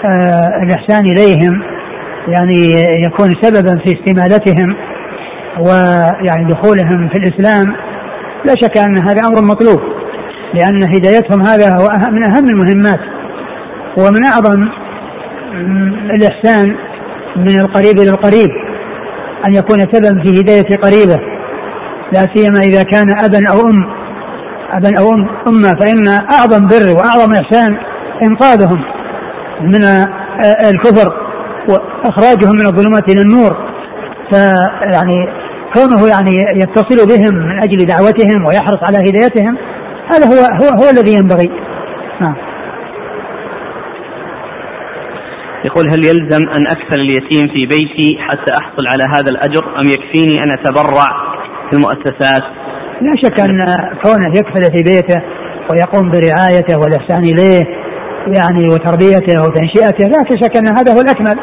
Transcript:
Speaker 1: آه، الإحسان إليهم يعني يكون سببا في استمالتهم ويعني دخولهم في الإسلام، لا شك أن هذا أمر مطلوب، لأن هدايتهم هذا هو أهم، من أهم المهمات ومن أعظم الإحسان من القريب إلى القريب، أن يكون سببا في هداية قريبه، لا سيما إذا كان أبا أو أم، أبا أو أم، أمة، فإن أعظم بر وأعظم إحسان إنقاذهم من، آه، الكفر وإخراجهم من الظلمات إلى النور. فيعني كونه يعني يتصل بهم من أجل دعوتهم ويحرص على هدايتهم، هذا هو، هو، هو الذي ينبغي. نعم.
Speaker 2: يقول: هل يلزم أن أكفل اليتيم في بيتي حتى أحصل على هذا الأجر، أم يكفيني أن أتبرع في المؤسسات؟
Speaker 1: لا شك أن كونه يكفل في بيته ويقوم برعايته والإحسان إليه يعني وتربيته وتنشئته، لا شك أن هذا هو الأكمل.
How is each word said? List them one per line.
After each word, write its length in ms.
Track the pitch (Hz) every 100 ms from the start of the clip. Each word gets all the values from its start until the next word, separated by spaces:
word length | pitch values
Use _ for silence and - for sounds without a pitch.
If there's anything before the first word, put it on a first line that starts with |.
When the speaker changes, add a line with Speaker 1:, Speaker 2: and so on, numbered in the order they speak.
| 208
Speaker 1:
آه، 420 | 185 180 170 170 196
الإحسان 420 | 180 180 - 208 196
إليهم 560 | 180 208 160 175 185 - - - - - - -
يعني 580 | 175 180 175 170 165 170 165 165
يكون 240 | 165 196 170
سببا 400 | 226 214 185 175 190
في 140 | 170
استمالتهم 760 | - 185 180 208 202 170 180 208 - - - - - - - -
ويعني 840 | 170 185 180 175 165 180 185 165 165
دخولهم 640 | 165 208 202 170 180 170
في 80 | 240
الإسلام، 480 | 185 - 202 208 196 - - - - - - - -
لا 80 | 254
شك 160 | 233 214
أن 200 | 202 196 180
هذا 180 | 202 226
أمر 140 | 220
مطلوب، 380 | 208 208 226 170 - - - - - - -
لأن 300 | 175 180 202
هدايتهم 580 | 185 190 185 226 226 202
هذا 280 | 196 220 208
هو 180 | 180 196
أهم، 260 | 208 240
من 100 | 214
أهم 220 | 220 240 269
المهمات 540 | 208 185 196 208 185 - - - - - - - - - -
ومن 260 | 196 214
أعظم 440 | 269 233 214 202 214 - - - - - - - 254 196 180 190 196 214 208 214
الإحسان 600 | 208 - 226 220 202 214 - - - - - 180
من 240 | 185 196
القريب 400 | 196 196 208 196
إلى 100 | 196
القريب، 400 | 196 208 214 202 - - - - - - - - - 196
أن 60 |
يكون 260 | 196 - 208
سببا 440 | 190 226 208 190
في 180 | 170 185
هداية 360 | 196 208 202 196
قريبه، 400 | 196 208 196 156 - - - - - - - - -
لا 140 | 190 190
سيما 260 | 214 208 202
إذا 240 | 196 190
كان 240 | 190 208 202
أبا 400 | 202 214 202 202
أو 100 | 196
أم، 180 | 233 208 175 - - - - - - - -
أبا 280 | 190 202 196
أو 140 | 208
أم، 160 | 226 202 - 240
أمة، 280 | 226 202 165
فإن 260 | 208 226 202
أعظم 600 | 202 202 285 240 214 196
بر 300 | 226 202 170
وأعظم 340 | 220 240 220
إحسان 380 | 214 143 226 226 208 - - - -
إنقاذهم 560 | 214 220 262 233 185 175 - - - - - - - -
من، 220 | 165 208
آه، 840 | 202 190 196 - - - 208 214 214
الكفر 440 | 190 233 220 190 - - - - - -
وإخراجهم 880 | 196 - - - - 233 226 196 214
من 100 | 208
الظلمات 440 | 180 208 214 190
إلى 120 | 196
النور. 480 | 202 240 220 160 - - - - - - -
فيعني 840 | 196 196 185 180 - 202 175 180 180 180 - - - -
كونه 340 | 226 262 233 214
يعني 300 | 202 190 185 202 190
يتصل 520 | 185 220 208 247 208
بهم 280 | 233 208 185
من 280 | 165 190
أجل 220 | 208 190 175
دعوتهم 600 | 170 202 170 202 208 160
ويحرص 420 | 190 202 208 180
على 220 | 202 190
هدايتهم، 480 | 196 240 226 208 247 - - - - -
هذا 140 | 330 277
هو، 60 |
هو، 500 | 254 247 180 285 220
هو 60 | 277
الذي 240 | 254 214
ينبغي. 360 | 208 190 180 175 - - - - - - -
نعم. 140 | 165 147 - - - - - - - - - - - - - - - - - - - - - - - - - - - - - - - - 143
Speaker 2:
يقول: 260 | 170 156
هل 140 | 160 160
يلزم 360 | 170 151 151 160 147
أن 120 | 147
أكفل 340 | - - 147
اليتيم 460 | 139 131 131 151 147
في 180 | 147 127
بيتي 520 | 151 151 - 151 151 -
حتى 240 | 139 -
أحصل 340 | 135 - - 123
على 120 | 131
هذا 280 | 135 147 139
الأجر، 320 | 131 147 151
أم 260 | - - 143
يكفيني 520 | 135 - 160 160 151
أن 80 | 151
أتبرع 560 | 135 135 135 147 139 139 - - - - - -
في 60 | 143
المؤسسات؟ 640 | 113 127 139 131 135 135 - - - - - -
Speaker 1:
لا 120 | 269 302
شك 160 | 247 -
أن 200 | 196 190 185 180 - 151
كونه 340 | 208 220 175 180
يكفل 380 | 202 185 175 170
في 60 |
بيته 380 | 165 185 175 175 - - - - -
ويقوم 400 | 170 175 202 180
برعايته 680 | 170 165 156 185 180 175 156
والإحسان 400 | 151 151 - 175
إليه 440 | 170 165 190 185 160 - - - - - 196
يعني 420 | 196 175 175 165
وتربيته 720 | 165 165 170 190 190 180 165
وتنشئته، 640 | 160 160 160 208 220 202 202
لا 180 | 302 269 233
شك 160 | 233 233
أن 200 | 220 220
هذا 160 | 247
هو 80 | 233
الأكمل. 340 | 262 254 214 214